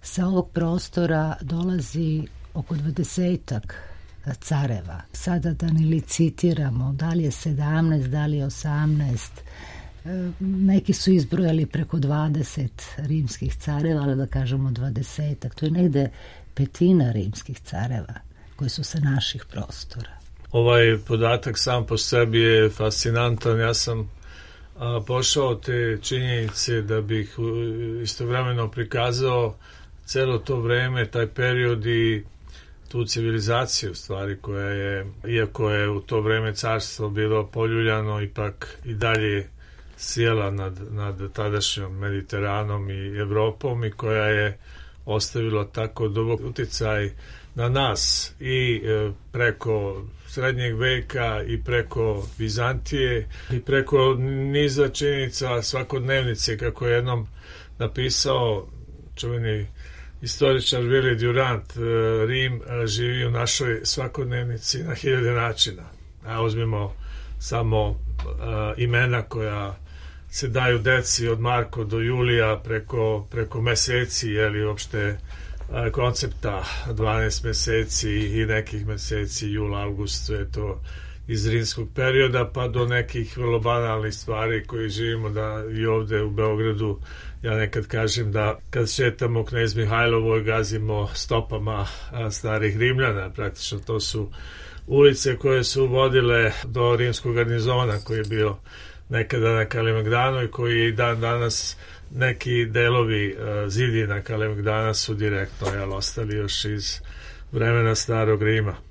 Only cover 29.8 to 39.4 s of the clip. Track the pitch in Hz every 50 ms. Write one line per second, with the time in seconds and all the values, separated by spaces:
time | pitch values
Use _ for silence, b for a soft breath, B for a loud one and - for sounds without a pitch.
29.8 | B B B - - - - 131 135 131 127 110 - - 139 123 113 117 120 123
30.8 | 127 127 127 127 117 104 - 123 117 107 - - 127 123 123 123 123 120 120 113
31.8 | 107 117 117 113 113 113 110 107 101 - - - - B B B B B B B
32.8 | B - - 120 117 110 - 117 113 113 113 113 104 107 117 117 127 120 - -
33.8 | - 101 87 - - - 101 98 98 101 101 95 - - 101 98 101 101 101 101
34.8 | 98 98 101 98 98 98 98 - - 107 117 113 110 104 - - 113 107 104 104
35.8 | 104 104 104 98 95 - 120 110 107 110 110 110 110 110 107 - - 117 113 110
36.8 | 104 - - - 110 107 101 107 107 107 110 107 104 104 - 117 113 113 113 113
37.8 | 113 113 110 110 107 107 107 107 104 101 - - 107 104 101 - - - - -
38.8 | - 123 113 104 113 113 113 110 107 107 101 101